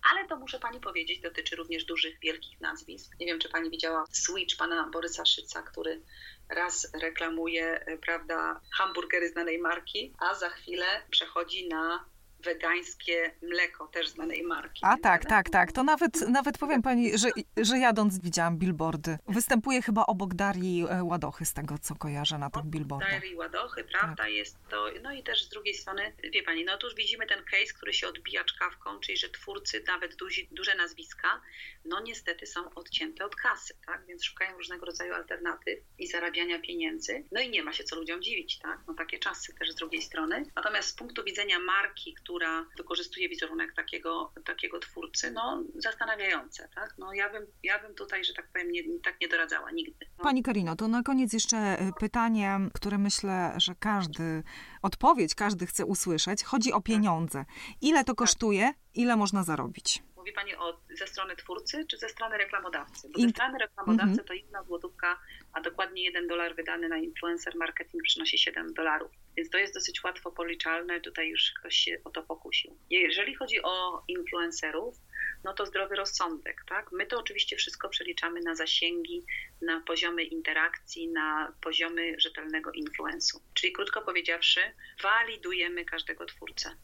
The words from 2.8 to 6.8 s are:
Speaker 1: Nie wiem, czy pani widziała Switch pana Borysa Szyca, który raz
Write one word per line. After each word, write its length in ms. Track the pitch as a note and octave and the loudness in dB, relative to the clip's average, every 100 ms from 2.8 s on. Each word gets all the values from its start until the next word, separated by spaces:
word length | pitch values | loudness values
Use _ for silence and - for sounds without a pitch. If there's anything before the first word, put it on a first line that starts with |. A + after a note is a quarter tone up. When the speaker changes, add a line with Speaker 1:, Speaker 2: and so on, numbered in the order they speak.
| - F3 - - | -10 -16 -16 -8
Speaker 1:
Nie 60 | E3+ | -4
wiem, 120 | E3 | -2
czy 100 | E3 | -2
pani 220 | E3 E3 | -2 -4
widziała 340 | E3 E3 D#3+ D#3 | -2 0 0 0
Switch 440 | - - F#3 F3 - | -2 0 -2 -2 0
pana 320 | E3+ E3+ D#3+ | 0 0 0
Borysa 320 | E3 E3+ - | -2 -4 0
Szyca, 380 | E3+ - - E3+ | 2 2 0 -10
który 400 | - - E3 - - - - - - | -10 -6 -4 -4 -10 -20 -18 -20 -6
raz 400 | - F3 E3+ | -2 0 -2